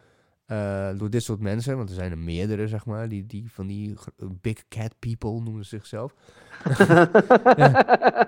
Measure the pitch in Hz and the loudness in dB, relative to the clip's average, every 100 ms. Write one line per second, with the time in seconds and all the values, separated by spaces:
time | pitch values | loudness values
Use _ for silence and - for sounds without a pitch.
0 | _ _ _ _ - 107 101 98 98 101 | _ _ _ _ -10 -8 -6 -6 -6 -6
1 | 104 117 - 104 101 110 120 131 98 92 | -4 -4 -4 -6 -4 -4 -6 -8 -8 -8
2 | 90 82 82 85 107 104 107 107 113 107 | -8 -8 -8 -6 -4 -4 -6 -8 -8 -10
3 | 113 101 104 101 117 - 95 101 104 104 | -8 -10 -12 -14 -16 -12 -10 -8 -10 -12
4 | - - 95 92 113 110 _ 110 110 _ | -18 -16 -16 -10 -8 -10 _ -10 -10 _
5 | 117 113 110 117 113 110 101 107 - 107 | -10 -8 -8 -8 -8 -12 -14 -16 -14 -12
6 | 135 _ _ _ _ - 156 131 196 170 | -12 _ _ _ _ -8 -2 2 6 6
7 | 170 208 - 247 262 - 247 262 - 247 | 6 4 6 6 6 6 6 6 4 4
8 | 254 - | 2 2